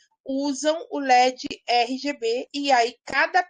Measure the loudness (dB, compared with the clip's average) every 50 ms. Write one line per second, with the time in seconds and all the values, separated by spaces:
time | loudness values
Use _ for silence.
0 | _ _ _ _ _ -6 -4 -2 -2 -2 -4 -2 -2 -2 -2 -2 -6 -8 -8 -6
1 | 0 4 4 6 6 4 2 -2 -10 -12 -12 -12 _ 0 0 0 2 0 -2 -6
2 | -4 -6 -6 -4 -4 -4 -4 -4 -6 -8 -8 -6 0 2 4 4 4 0 -2 _
3 | _ -6 -2 -2 -2 2 2 0 0 0